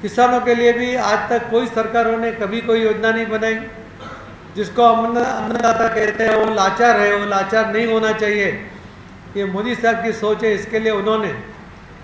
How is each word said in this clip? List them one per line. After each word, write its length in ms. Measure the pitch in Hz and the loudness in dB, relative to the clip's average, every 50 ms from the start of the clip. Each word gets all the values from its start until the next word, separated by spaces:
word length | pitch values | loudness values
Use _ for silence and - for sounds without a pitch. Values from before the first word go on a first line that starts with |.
किसानों 400 | 214 190 - 233 247 247 247 240 | -8 -2 2 4 4 4 4 2
के 140 | - 240 233 | 2 2 2
लिए 180 | 233 240 240 240 | 4 4 4 4
भी 220 | 240 247 247 247 | 2 0 -2 -2
आज 340 | 247 208 202 214 214 - - | 0 0 0 0 0 0 0
तक 200 | 240 226 - - | -2 -2 0 0
कोई 180 | 220 240 254 | 0 0 0
सरकारों 500 | 226 - 226 220 220 233 233 226 226 226 | 0 -2 -4 -2 0 0 0 2 2 0
ने 140 | 226 226 233 | 0 -2 -2
कभी 300 | - - 208 190 220 233 | -4 -4 -4 -4 -4 -4
कोई 200 | 233 233 226 226 | 0 0 2 2
योजना 300 | 226 214 208 208 220 226 | 2 2 0 0 0 0
नहीं 160 | 226 226 226 | 0 0 -2
बनाई। 320 | 208 220 214 220 220 220 226 - - - - - - - - - - - - - - - - - - - | -2 -2 -2 -2 -2 -2 -4 -6 -12 -14 -16 -18 -18 -18 -18 -16 -16 -16 -16 -16 -18 -18 -20 -20 -10 -8
जिसको 260 | 196 202 - - 247 | -6 -6 -2 2 6
अन्न-, 360 | 240 233 226 226 226 233 233 | 6 6 6 4 2 0 0
अन्नदाता 720 | 240 233 - 226 226 220 214 226 233 233 233 226 226 226 | 0 0 0 -2 -4 -4 -4 -2 0 2 2 2 2 0
कहते 360 | 226 226 220 220 214 214 220 226 | 0 0 0 0 0 0 0 2
हैं 120 | 220 220 | 2 4
वो 180 | 214 214 220 214 | 2 2 2 2
लाचार 460 | 202 190 190 - - 233 240 220 202 | 2 2 2 2 4 4 4 4 4
है, 160 | 208 202 202 | 4 2 2
वो 100 | 202 202 | 0 0
लाचार 480 | 208 196 196 190 196 220 220 220 208 202 | 0 0 0 0 0 0 0 0 0 0
नहीं 200 | 220 233 226 220 | 0 0 0 0
होना 180 | 220 220 220 | 2 2 0
चाहिए। 560 | 214 214 214 208 208 208 196 175 131 - - - - - - - - - - - - - - - - | 0 0 0 0 0 0 0 -2 -2 -6 -10 -14 -16 -18 -20 -20 -20 -20 -20 -20 -20 -20 -16 -10 -6
ये 80 | 202 196 | -4 -4
मोदी 300 | 190 180 196 214 247 240 | -2 -2 -4 -2 -4 -2
साहब 280 | - 233 226 226 226 233 | 0 2 0 2 0 -2
की 100 | 226 - | -4 -4
सोच 300 | - 202 214 208 214 226 | -2 0 0 0 2 2
है, 120 | 220 208 | 0 0
इसके 240 | 190 - - 226 214 | 0 -2 -4 -2 -2
लिए 120 | 220 220 | 0 0
उन्होंने 520 | 214 202 196 214 220 214 208 170 131 - - - - - - - - - - - - - | 0 0 0 0 0 0 0 -4 -6 -8 -12 -14 -16 -18 -20 -20 -20 -20 -20 -20 -20 -20